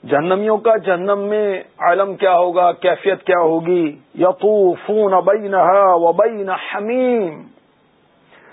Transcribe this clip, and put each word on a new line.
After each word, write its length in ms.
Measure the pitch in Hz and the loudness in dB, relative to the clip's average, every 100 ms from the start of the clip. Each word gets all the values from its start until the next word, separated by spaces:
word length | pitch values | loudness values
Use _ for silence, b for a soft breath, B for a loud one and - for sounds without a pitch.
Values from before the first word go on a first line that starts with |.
| - | -2
جہنمیوں 480 | 139 165 190 214 214 | -2 0 -2 0 0
کا 200 | 226 220 | 0 0
جہنم 420 | 175 175 190 202 | 0 -4 -2 -4
میں 400 | 202 214 208 185 | -2 -2 -2 -4
عالم 560 | - _ 165 175 196 185 | -10 _ -2 0 -2 0
کیا 180 | 190 | 0
ہوگا، 380 | 175 180 175 175 | 2 2 2 0
کیفیت 520 | 170 180 165 190 180 | 0 -2 0 -2 -4
کیا 200 | - 180 | 0 2
ہوگی؟ 560 | 165 165 165 180 160 147 _ - | 2 0 0 -2 -2 -6 _ -2
یطوفون 960 | 175 185 202 214 190 170 - 214 208 190 175 | 0 2 0 2 2 0 -4 0 2 2 2
بینہا 720 | 208 202 196 170 196 196 175 | 0 0 0 4 4 4 4
و 180 | 170 | 2
بین 360 | 170 220 220 196 | 2 0 0 -6
حمیم، 920 | 185 - 220 208 247 254 240 185 151 - _ _ _ _ _ _ _ b b b | -8 -8 -8 -4 -2 0 0 -2 -8 -20 _ _ _ _ _ _ _ b b b